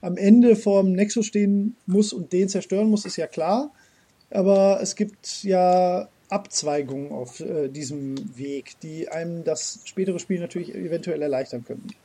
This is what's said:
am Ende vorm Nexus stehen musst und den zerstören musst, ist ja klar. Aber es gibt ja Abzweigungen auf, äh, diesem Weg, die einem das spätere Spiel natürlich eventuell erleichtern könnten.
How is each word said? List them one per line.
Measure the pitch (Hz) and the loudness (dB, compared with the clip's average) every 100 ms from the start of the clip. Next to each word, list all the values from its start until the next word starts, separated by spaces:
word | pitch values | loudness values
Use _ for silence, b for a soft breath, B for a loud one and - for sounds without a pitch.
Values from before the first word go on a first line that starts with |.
am | 180 180 | -8 0
Ende | 202 233 240 208 | 8 8 10 6
vorm | 208 196 190 | 4 2 2
Nexus | 185 208 233 214 | 2 0 0 -2
stehen | 208 202 202 208 - - | 0 2 0 -2 -6 0
musst | 190 208 | 2 2
und | 226 156 | -2 -4
den | 180 190 | -2 0
zerstören | 190 - 190 214 | -2 -2 0 2
musst, | 208 190 | 2 -2
ist | 180 | -8
ja | 160 | -8
klar. | - 160 220 294 b b b b b _ | -4 0 0 -2 b b b b b _
Aber | 202 190 196 196 190 | 0 4 6 6 4
es | 190 - | -2 -4
gibt | 208 - - - | -4 -6 -14 -8
ja | 202 185 180 185 180 180 208 _ _ | 0 4 6 6 4 0 -4 _ _
Abzweigungen | 202 202 - 151 147 135 135 143 | -6 -4 -4 -2 -2 -2 -6 -8
auf, | 143 123 - | -8 -10 -10
äh, | 160 160 139 | -6 -4 -4
diesem | 143 135 147 135 135 - 123 | -6 -10 -8 -6 -8 -10 -10
Weg, | 139 139 - - | -8 -8 -10 -16
die | 160 156 - | -14 -10 -8
einem | 160 170 170 | -8 -8 -6
das | 160 156 - - - | -4 -4 -6 -12 -12
spätere | - 190 175 | -4 -4 -4
Spiel | - 185 | -4 -4
natürlich | 170 180 175 - | -4 -8 -10 -8
eventuell | 180 165 170 160 | -6 -4 -4 -4
erleichtern | 147 131 135 123 123 | -2 -4 -4 -10 -10
könnten. | - - - | -14 -14 -18